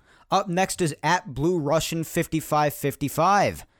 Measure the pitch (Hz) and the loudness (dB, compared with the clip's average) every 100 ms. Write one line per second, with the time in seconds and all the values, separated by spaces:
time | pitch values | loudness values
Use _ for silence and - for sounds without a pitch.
0 | _ - _ 185 202 175 190 - 170 - | _ -20 _ 0 0 0 -2 0 -2 0
1 | 151 180 175 123 165 180 139 156 - 165 | 0 0 0 -2 0 0 2 0 0 -4
2 | 156 175 160 160 - 151 147 - 139 - | -4 -2 -2 -4 0 0 0 0 -4 -2
3 | 139 - 175 202 135 76 - | -4 0 4 4 2 -2 -12